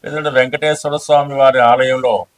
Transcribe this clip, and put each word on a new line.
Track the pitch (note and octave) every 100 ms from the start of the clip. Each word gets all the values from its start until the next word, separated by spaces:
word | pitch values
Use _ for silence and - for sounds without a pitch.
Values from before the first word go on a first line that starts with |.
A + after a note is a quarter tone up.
లేదంటే | C#3+ D3+ D3+ C3
వెంకటేశ్వర | B2+ D3 D3+ D3+ D3 D3
స్వామి | - D3 C#3+ C#3
వారి | C3+ C3 A#2+
ఆలయంలో | B2 C3 B2+ B2+ C#3+ F3+